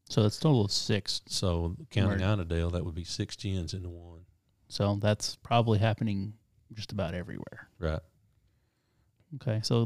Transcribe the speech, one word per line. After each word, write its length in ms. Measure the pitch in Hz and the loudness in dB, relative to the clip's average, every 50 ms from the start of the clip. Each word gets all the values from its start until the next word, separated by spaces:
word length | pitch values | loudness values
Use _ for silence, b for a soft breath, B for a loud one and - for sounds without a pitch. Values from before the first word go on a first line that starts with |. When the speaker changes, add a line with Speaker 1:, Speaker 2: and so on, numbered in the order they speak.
| _ - | _ -2
Speaker 1:
So 160 | - - 110 | 2 4 4
it's 120 | 107 - - | 4 2 2
a 40 | |
total 240 | - 160 143 123 104 | 2 4 4 4 4
of 60 | 98 | 2
six. 500 | - - - - 113 101 - - - - - - | 0 -2 0 0 0 0 0 -2 -6 -6 -6 -6
Speaker 2:
So 480 | - - - 92 87 85 85 85 85 - - - | -4 0 0 2 2 2 0 -2 -4 -6 -10 -4
counting 300 | - - - 107 98 98 | 0 2 2 2 2 2
Speaker 1:
Merged. 300 | 92 98 107 104 87 82 | 2 2 2 0 0 0
Speaker 2:
Hynadale, 220 | 82 82 85 85 | 0 0 0 0
that 140 | 87 87 82 | 0 -2 -4
would 100 | 87 78 | -4 -6
be 80 | 85 85 | -8 -8
six 320 | - - - 104 - - | -8 -6 -6 -6 -6 -8
gins 380 | - - 101 95 95 85 82 95 | -8 -6 -4 -4 -4 -4 -4 -6
into 160 | 92 90 87 | -8 -8 -10
one. 320 | 87 85 85 85 85 82 85 - _ _ _ _ _ _ _ - | -12 -12 -16 -18 -18 -20 -20 -20 _ _ _ _ _ _ _ -10
Speaker 1:
So 300 | - - 104 101 101 101 | -2 0 0 2 2 2
that's 340 | 107 104 107 - - - - - | 2 2 2 2 0 -6 -8 -10
probably 420 | - - 120 120 113 117 110 95 | -4 2 2 4 4 4 4 4
happening 540 | 113 113 104 - 113 110 101 98 98 107 104 - _ _ _ _ _ _ 120 | 4 2 2 0 0 0 0 -2 -2 -4 -8 -12 _ _ _ _ _ _ -14
just 180 | 110 104 - | -14 -12 -8
about 220 | - 101 92 85 92 | -6 -4 -4 -4 -4
everywhere. 540 | 90 85 - 52 - 50 - - - - - _ - | -6 -8 -8 -10 -10 -12 -12 -14 -16 -18 -20 _ -4
Speaker 2:
Right. 200 | - 78 78 78 - _ _ _ _ _ _ _ _ _ _ _ _ _ _ _ _ _ _ _ _ _ _ _ _ _ 160 | -2 -2 -2 -2 -6 _ _ _ _ _ _ _ _ _ _ _ _ _ _ _ _ _ _ _ _ _ _ _ _ _ -16
Speaker 1:
Okay, 260 | 135 - 123 110 113 110 | -6 -2 -2 -2 0 0
so 220 | - 123 117 117 | 2 2 2 4